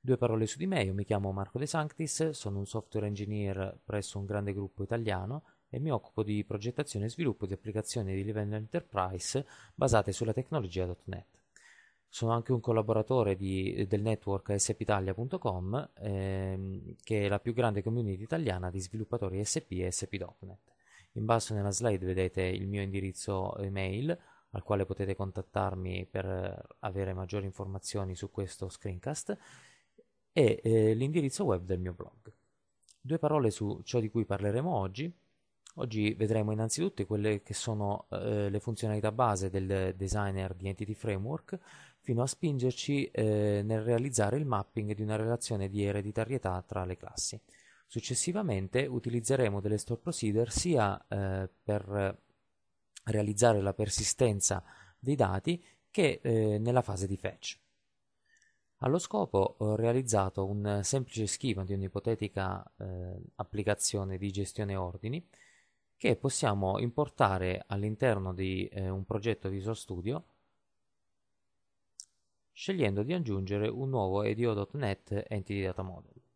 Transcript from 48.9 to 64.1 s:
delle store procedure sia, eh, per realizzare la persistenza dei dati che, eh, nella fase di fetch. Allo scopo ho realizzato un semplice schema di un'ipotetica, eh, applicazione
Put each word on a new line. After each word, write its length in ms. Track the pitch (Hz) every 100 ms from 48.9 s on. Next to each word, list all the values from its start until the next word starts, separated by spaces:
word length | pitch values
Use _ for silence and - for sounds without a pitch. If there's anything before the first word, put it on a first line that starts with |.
| 123 123 120 110 135 117 101
delle 180 | 101 104
store 220 | - 117
procedure 500 | - - 107 104 117
sia, 480 | - 180 147 104 101 -
eh, 420 | 104 98 95 95 _
per 560 | - 104 95 101 98 - _ _ _ _ _ _ _ -
realizzare 560 | - 107 104 104 120 107
la 140 | 98
persistenza 880 | 95 107 - 107 - 123 101 - 95 - - - _
dei 160 | 127
dati 480 | 139 104 95 - 175 - _ _
che, 300 | - 156 -
eh, 360 | 131 113 110 104
nella 240 | 113 123
fase 240 | 117 98 95
di 120 | 95
fetch. 400 | 95 - - - _ _ _ _ _ _ _ _ _ _ _ _
Allo 200 | 131 165
scopo 580 | - 208 196 98 95 -
ho 180 | 107 107
realizzato 680 | 117 123 127 110 95 - 98
un 340 | 104 104 101
semplice 440 | 95 135 127 113 104
schema 380 | - - 95
di 100 | 92
un'ipotetica, 960 | 98 95 101 113 113 107 - 95 95 - _
eh, 440 | 98 90 90 92 87 -
applicazione 800 | - 101 104 104 - 104 95